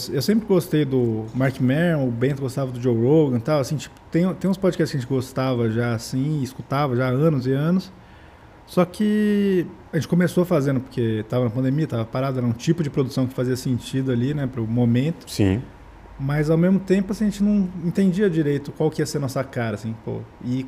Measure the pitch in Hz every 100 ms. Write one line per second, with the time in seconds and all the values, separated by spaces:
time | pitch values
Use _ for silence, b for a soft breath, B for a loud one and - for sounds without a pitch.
0 | - 139 131 214 220 185 - 151 143 131
1 | 120 110 110 120 135 - 127 143 175 156
2 | 131 117 131 139 135 127 135 123 123 113
3 | 120 156 147 120 113 151 131 147 - -
4 | - 165 185 156 180 190 190 165 156 143
5 | 117 135 123 - 131 123 117 110 120 113
6 | - 131 143 156 120 - 117 135 147 120
7 | 131 127 160 143 123 135 156 185 - B
8 | B B B B B B - - 180 -
9 | 214 214 208 202 202 185 156 - - 165
10 | - 175 175 - 175 165 139 131 131 -
11 | 117 110 107 123 123 117 131 143 151 117
12 | 110 131 135 127 120 117 - 165 143 147
13 | 127 135 127 - 127 123 135 120 - 135
14 | 135 120 127 151 131 123 110 120 120 120
15 | 143 170 - - 101 101 - - - -
16 | - - 135 147 151 165 175 196 190 190
17 | 196 202 214 196 208 208 185 180 170 180
18 | 190 175 208 160 147 143 143 - 156 151
19 | 147 147 135 139 131 - 113 107 113 113
20 | - 110 110 - 123 127